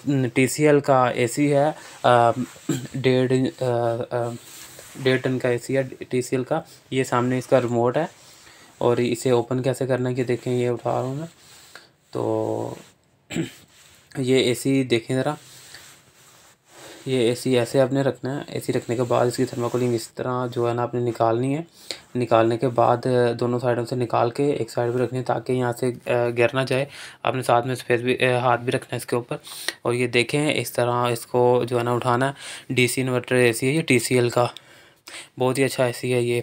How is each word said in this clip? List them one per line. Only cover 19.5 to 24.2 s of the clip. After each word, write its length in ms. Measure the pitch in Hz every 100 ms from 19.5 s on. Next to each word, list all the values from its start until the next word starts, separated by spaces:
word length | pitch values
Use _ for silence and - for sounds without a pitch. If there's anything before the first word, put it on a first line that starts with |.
| 123 120
cooling 240 | 123 123
इस 220 | 117 -
तरह 320 | - 127 123 123
जो 220 | 120 120
है 60 |
ना, 80 | 120
आपने 180 | 120 123
निकालनी 520 | 120 110 113 113 131
है। 140 | 143 165 - - - - 123
निकालने 400 | 120 113 113 117
के 100 | 135
बाद, 400 | 120 117 123 131
अ, 260 | 123 120
दोनों 260 | 117 123 123
साइडों 260 | 123 120
से 120 | 117 127
निकाल 340 | 120 120